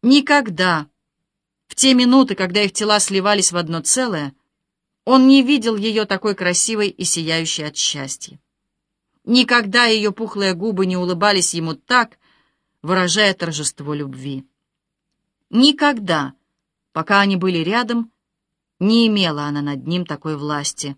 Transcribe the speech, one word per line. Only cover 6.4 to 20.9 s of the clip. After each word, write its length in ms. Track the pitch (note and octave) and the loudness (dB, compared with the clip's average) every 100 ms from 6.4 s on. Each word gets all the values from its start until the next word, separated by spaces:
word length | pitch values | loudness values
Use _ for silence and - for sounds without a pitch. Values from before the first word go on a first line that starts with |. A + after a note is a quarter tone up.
| F3+ F3 - A3 G#3 | -2 -2 -2 -2 -4
и 160 | - | -4
сияющей 640 | F3+ E3+ D#3+ E3 E3 - D3+ | -6 -4 -2 -2 -4 -6 -8
от 80 | |
счастья. 640 | D3+ - D3 C3+ - - C#3+ _ _ _ _ _ _ _ _ | -6 -6 -6 -10 -12 -14 -20 _ _ _ _ _ _ _ _
Никогда 580 | - B3 B3+ A#3+ G#3 A#3+ | 0 2 4 0 2 2
ее 300 | A#3+ A3 G#3 | 2 2 0
пухлые 400 | G3+ A3 G3+ G3 | -4 -8 -2 -2
губы 320 | F3 G#3+ F#3 | -2 -4 -2
не 100 | F#3 | -2
улыбались 580 | F3+ F3+ F3 G#3 G3 - | -2 -4 0 2 2 -2
ему 200 | E3+ E3 | -4 -6
так, 440 | D#3 _ B3 A3+ _ _ _ _ _ _ _ | -8 _ 0 0 _ _ _ _ _ _ _
выражая 520 | D#3 F#3 F3+ F#3 G3+ | -2 0 0 2 2
торжество 600 | F#3+ E3+ D3 D3 - C#3+ | 0 -6 -6 -8 -8 -8
любви. 540 | D3 C#3 C3 C3+ C3+ - _ _ _ _ _ _ _ _ _ _ | -8 -8 -10 -10 -10 -12 _ _ _ _ _ _ _ _ _ _
Никогда, 840 | G#3+ C#4+ D4 D4 A#3+ F#3+ D#3 C3+ _ _ _ _ _ _ | 2 2 4 0 0 -2 -2 -4 _ _ _ _ _ _
пока 260 | D#3+ D#3 G3+ | -10 0 2
они 160 | G3+ | 2
были 220 | F#3+ F#3 E3+ | 0 0 -2
рядом, 520 | D#3+ A3+ A#3 A#3 A3+ _ _ _ _ _ _ _ | -2 -2 -2 -4 -6 _ _ _ _ _ _ _
не 280 | G3 A3+ A3+ | 2 4 4
имела 360 | G#3 F3 D3 | 2 0 -2
она 180 | D3 D3 | -4 -4
над 240 | C#3+ C#3 | -4 -6
ним 200 | C#3 F3 | -6 -6
такой 320 | E3+ D3 D#3 D3 | -4 -8 -8 -8
власти. 580 | D3 D3 D3 - C#3+ | -6 -6 -6 -10 -12